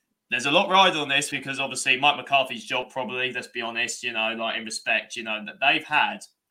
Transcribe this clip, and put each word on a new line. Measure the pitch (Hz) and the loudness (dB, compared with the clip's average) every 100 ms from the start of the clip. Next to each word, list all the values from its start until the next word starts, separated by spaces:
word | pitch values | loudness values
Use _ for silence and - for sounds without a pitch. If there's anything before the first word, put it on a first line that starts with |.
| _ _ - | _ _ -6
there's | 120 139 | -4 2
a | |
lot | 170 190 | 4 6
riding | 190 185 156 | 6 6 4
on | 135 | 0
this | 139 147 | 0 0
because | 139 135 135 | -4 -6 -4
obviously | 131 127 135 127 | -4 -2 0 4
Mike | 143 135 | 4 2
McCarthy's | 123 139 131 117 | 2 0 0 -4
job | - 127 131 | -4 -4 -4
probably, | 131 127 127 127 | -6 -6 -2 -4
let's | 120 120 | -4 -8
be | 123 | -6
honest, | 117 117 117 - | -6 -2 -4 -4
you | 123 | -6
know, | 113 110 113 | -2 -2 -2
like, | 113 107 | -4 -4
in | |
respect, | 113 - 123 110 - - | -6 -6 0 -2 -2 -10
you | |
know, | 110 107 | -8 -8
that | 104 - | -8 0
they've | 135 156 | 2 2
had | 151 151 107 104 - _ _ | 2 0 0 -2 -14 _ _